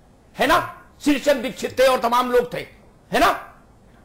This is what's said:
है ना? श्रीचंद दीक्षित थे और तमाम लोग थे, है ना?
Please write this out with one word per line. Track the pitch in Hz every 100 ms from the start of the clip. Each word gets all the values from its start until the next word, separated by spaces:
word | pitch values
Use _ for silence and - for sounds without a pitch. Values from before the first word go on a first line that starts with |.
| _ _ _ -
है | 247
ना? | 339 - - - _
श्रीचंद | - 277 294 269
दीक्षित | 240 - 240 -
थे | 262
और | 254
तमाम | 233 240 254
लोग | 247 240
थे, | 151 139 - - _ -
है | 202
ना? | 359 - - - _ _ _ -